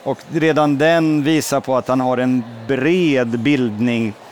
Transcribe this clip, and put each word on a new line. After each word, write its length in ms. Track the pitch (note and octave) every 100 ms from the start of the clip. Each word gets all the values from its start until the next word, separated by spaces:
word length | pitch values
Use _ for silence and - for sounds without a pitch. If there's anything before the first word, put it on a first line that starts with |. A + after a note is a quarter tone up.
Och 140 | - C3 -
redan 460 | D#3+ D#3 D3 D3 C#3
den 440 | D#3 E3+ D#3+ D3+
visar 360 | C#3+ D#3+ - C#3
på 160 | C3 C3
att 120 | -
han 120 | C3
har 180 | B2+ B2
en 240 | B2+ B2+ A#2 A#2 A2+
bred 720 | C3 C#3 F#3 E3 C3+ A#2+ A#2
bildning 720 | A#2 C#3+ A#2+ G#2 A#2+ A#2 A2+ G2 -